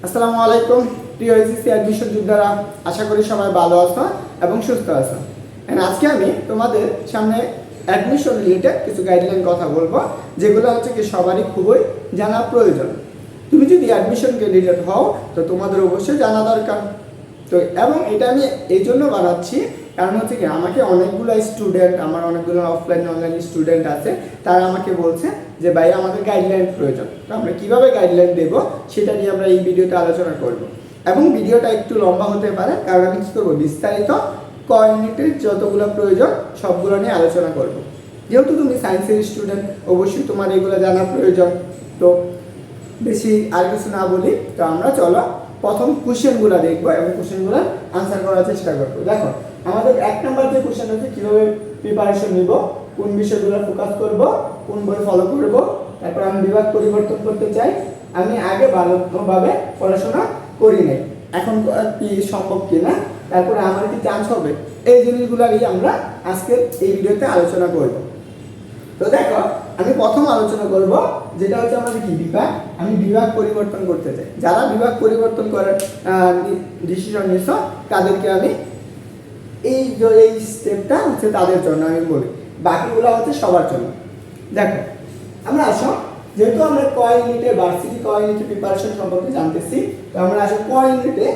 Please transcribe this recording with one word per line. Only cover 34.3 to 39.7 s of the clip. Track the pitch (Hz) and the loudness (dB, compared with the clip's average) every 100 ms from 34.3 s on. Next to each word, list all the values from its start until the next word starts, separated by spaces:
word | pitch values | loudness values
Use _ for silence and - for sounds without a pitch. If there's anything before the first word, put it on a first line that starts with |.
| - - - - | -8 -14 -18 2
ক | 226 220 | 6 6
ইউনিটের | 214 220 226 302 - | 4 -2 -2 -2 0
যতগুলো | 214 196 202 202 208 208 | -2 0 0 0 0 0
প্রয়োজন, | 202 185 269 - - - | 2 4 4 2 -8 -8
সবগুলো | 190 175 190 196 | -2 -2 0 0
নিয়ে | 226 190 | 0 2
আলোচনা | 165 170 165 151 | 2 2 0 -2
করব। | 131 - - - - - - | -4 -6 -12 -16 -20 -20 0
যেহেতু | 240 285 311 | 2 4 2
তুমি | 277 240 | 0 0
সায়েন্সের | 190 185 208 214 208 | -2 -2 2 0 0
স্টুডেন্ট, | - 196 196 202 | -6 -6 -6 -6